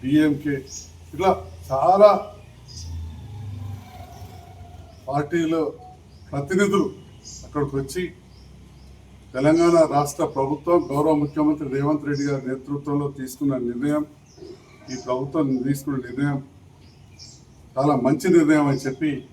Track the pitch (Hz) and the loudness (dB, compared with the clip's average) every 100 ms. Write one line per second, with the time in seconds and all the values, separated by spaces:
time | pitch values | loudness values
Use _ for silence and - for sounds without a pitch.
0 | 131 151 156 143 147 139 127 - - - | 2 4 4 0 -4 -6 -8 -16 -16 -20
1 | - 143 190 - - - - - 165 196 | -18 -2 2 0 -2 -18 -6 0 4 8
2 | 208 196 - - - - - - - - | 8 8 -2 -16 -20 -20 -20 -16 -12 -10
3 | - - - - - - - - - - | -12 -14 -16 -14 -12 -12 -12 -14 -16 -18
4 | - - - - - - - - - - | -18 -16 -18 -18 -20 -20 -20 -20 -20 -20
5 | - 139 147 170 160 165 143 - - - | -6 -4 -2 0 0 0 -2 -6 -18 -20
6 | - - - 143 143 185 202 196 143 - | -20 -20 -10 -8 -2 2 4 2 0 -4
7 | - - - - - 151 143 139 135 180 | -20 -20 -20 -18 -10 -4 -2 -4 -6 -6
8 | 180 - - - - - - - - - | -8 -10 -20 -20 -20 -20 -20 -20 -20 -20
9 | - - - 131 143 165 170 170 151 143 | -20 -20 -10 0 4 6 6 6 6 4
10 | 143 - 151 139 135 147 170 175 139 139 | 0 -2 -4 0 -2 -2 2 2 2 0
11 | 151 151 147 156 151 151 143 135 143 151 | 2 2 0 0 0 0 -2 -2 0 0
12 | 147 143 143 139 123 131 - 143 143 143 | -2 -4 -2 -2 -4 -8 -6 -8 -4 -2
13 | 143 135 131 - 143 127 120 120 143 151 | -2 -6 -12 -4 -2 -2 -4 -4 -2 -2
14 | - - - - - - - - - 127 | -4 -10 -20 -20 -20 -20 -20 -20 -14 -12
15 | - 127 139 165 139 131 131 143 - 131 | -4 -4 -2 0 0 0 0 -2 -2 -6
16 | 123 123 143 135 - - - - - - | -6 -4 -2 -2 -8 -20 -20 -20 -20 -20
17 | - - - - - - - - 143 139 | -20 -20 -20 -20 -20 -20 -12 -2 0 2
18 | 127 151 190 170 151 156 147 135 135 131 | 2 2 4 4 6 4 4 0 -4 -4
19 | 156 135 - | -4 -4 -10